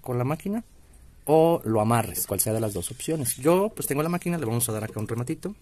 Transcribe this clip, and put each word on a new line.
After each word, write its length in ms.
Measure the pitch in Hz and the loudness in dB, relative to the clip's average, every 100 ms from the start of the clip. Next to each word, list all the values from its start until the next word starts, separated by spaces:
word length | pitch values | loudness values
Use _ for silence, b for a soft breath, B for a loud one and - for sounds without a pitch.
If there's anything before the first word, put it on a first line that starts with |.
con 180 | - 123 | -4 -2
la 60 | |
máquina 400 | 127 160 190 214 - - - - - - | -2 -2 -4 -6 -8 -20 -20 -20 -20 -16
o 360 | - 156 160 170 | 4 6 6 4
lo 160 | 110 110 | 2 2
amarres, 460 | 107 117 98 87 - | 4 2 2 -4 -4
cual 140 | 98 | -2
sea 120 | - | 0
de 60 | 110 | 0
las 140 | 110 | -2
dos 180 | 95 - | -4 -8
opciones. 460 | 120 - 160 127 - | -8 -4 -2 -2 0
Yo 340 | 135 180 208 - | 2 4 2 -4
pues 100 | - | -4
tengo 160 | 139 | -2
la 60 | 160 | 0
máquina, 300 | 175 175 170 | -2 -2 -2
le 80 | 120 | 0
vamos 220 | 117 117 | 0 0
a 40 | |
dar 100 | 107 | -4
acá 160 | 107 - | -4 -6
un 80 | 107 | -4
rematito 480 | 113 123 160 175 208 | -4 -4 -6 -6 -10